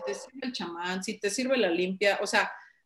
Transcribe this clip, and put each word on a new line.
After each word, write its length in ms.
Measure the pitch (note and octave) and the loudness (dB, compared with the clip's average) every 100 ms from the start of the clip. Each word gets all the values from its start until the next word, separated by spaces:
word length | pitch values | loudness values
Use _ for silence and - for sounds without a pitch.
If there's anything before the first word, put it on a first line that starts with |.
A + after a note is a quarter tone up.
te 120 | G3+ | -6
sirve 240 | G3+ - C4+ B3+ | -6 -8 -8 -6
el 60 | |
chamán, 500 | B3 F3 E3+ F3+ F#3+ | -6 -6 -6 -4 -4
si 160 | G#3 - | -4 -4
te 120 | G3+ | -2
sirve 260 | G3 B3+ B3+ | 0 2 4
la 140 | F#3+ | 4
limpia, 480 | F3 F#3 F#3+ G3+ F#3+ | 2 0 2 2 2
o 40 | G3+ | 2
sea, 260 | G#3 F#3 - - _ | 2 2 -2 -16 _